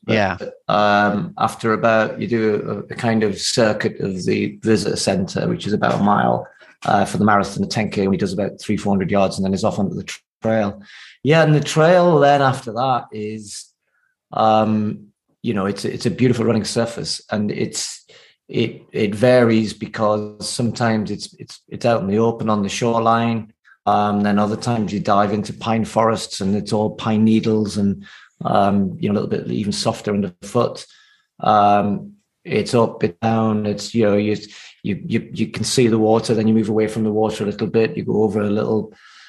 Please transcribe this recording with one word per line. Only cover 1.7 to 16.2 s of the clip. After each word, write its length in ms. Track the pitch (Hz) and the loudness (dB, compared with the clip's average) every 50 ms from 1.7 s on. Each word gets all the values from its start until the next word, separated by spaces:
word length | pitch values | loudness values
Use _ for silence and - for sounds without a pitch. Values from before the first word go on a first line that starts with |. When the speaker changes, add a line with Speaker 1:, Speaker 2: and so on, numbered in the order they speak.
| 110 | 0
Speaker 1:
about, 480 | 98 - 113 110 110 110 - - - | 2 2 2 4 2 2 0 -2 -6
you 60 | 113 | -4
do 580 | 92 117 113 110 107 104 104 - 110 107 101 - - | -2 0 0 2 0 0 0 -2 -6 -6 -8 -8 -10
a, 40 | - | -10
a 20 | |
kind 260 | - - 117 113 110 | -4 -2 0 0 2
of 160 | 107 104 95 | 0 0 -2
circuit 600 | - - - - 127 117 107 104 - - 107 - - | -4 -6 -2 0 2 2 2 2 0 -2 -4 -4 -4
of 240 | - 101 95 92 90 | -6 -6 -6 -4 -2
the 340 | 101 104 104 104 104 - - | -2 0 0 -2 -4 -6 -4
visitor 340 | - 110 110 95 95 107 - | 0 2 2 2 2 -2 -4
centre, 500 | - - 107 95 92 95 - - - - - | -2 -2 0 0 0 -2 -2 -2 -2 -2 -2
which 180 | 87 82 - | -2 -4 -4
is 60 | 98 104 | -4 -2
about 260 | - - - - - | 0 0 0 0 2
a 40 | 101 | 2
mile, 440 | 104 104 - 60 60 60 - - - - _ - - - _ - | 2 2 2 2 2 0 0 -4 -8 -16 _ -20 -20 -18 _ -2
uh, 180 | - - 101 98 | 0 2 2 2
for 140 | - - | 0 0
the 80 | - 104 | 0 2
marathon, 380 | 107 104 101 95 95 - - 98 | 4 4 4 2 0 -4 -4 -6
the 40 | |
ten 220 | 92 - 113 107 - | -4 -2 -2 -4 -2
K 160 | - 107 98 | -2 0 0
only 120 | 98 98 | 0 0
does 140 | 85 107 92 | 0 -2 -2
about 300 | 95 92 98 - - - | -2 -2 -4 -4 -6 -8
three, 160 | - - 104 | -6 -4 -4
four 160 | 98 - 101 98 | -2 0 0 0
hundred 180 | 95 95 85 | 0 0 0
yards 260 | 101 98 98 92 - | 2 2 2 2 0
and 60 | - 95 | -2 -2
then 100 | 95 98 | -2 0
is 120 | 90 107 | 0 0
off 140 | 104 90 - | -2 0 -2
onto 160 | 101 90 87 | -2 -4 -4
the 80 | 98 92 | -8 -10
tr-, 180 | - - - _ _ _ _ | -10 -12 -14 _ _ _ _
trail. 400 | - 110 113 110 104 101 104 101 - - - - - - - _ | -2 0 0 0 0 -2 -4 -8 -14 -20 -20 -20 -20 -20 -14 _
Yeah, 220 | - 131 156 165 156 | 0 4 4 4 6
and 100 | 151 151 | 4 4
the 60 | 147 | 2
trail 580 | 147 - - 160 156 165 185 180 175 175 165 147 | 2 0 2 4 4 6 6 6 6 6 6 6
then 220 | 143 139 143 143 | 6 6 4 4
after 300 | 139 135 123 - - 117 104 | 4 2 0 -2 -6 -8 -4
that 340 | 117 131 135 127 117 - - | -2 0 0 0 -2 -4 -8
is, 640 | - 107 107 107 110 110 104 101 - - - - _ _ _ _ _ _ _ _ _ _ _ _ | -10 -8 -8 -8 -8 -10 -12 -14 -16 -16 -18 -20 _ _ _ _ _ _ _ _ _ _ _ _
um, 760 | - - 113 110 107 110 110 107 107 107 107 107 - - - - _ _ _ _ _ _ | -2 2 2 4 4 4 4 2 2 0 0 -2 -4 -8 -12 -18 _ _ _ _ _ _
you 120 | - 120 104 | -6 -4 -2
know, 120 | 101 95 | 0 -2
it's, 180 | 101 98 - - | -2 -2 -4 -4
it's 220 | 110 - - - | -6 -6 -4 -2
a 60 | 120 | -4
beautiful 340 | 85 85 | 0 2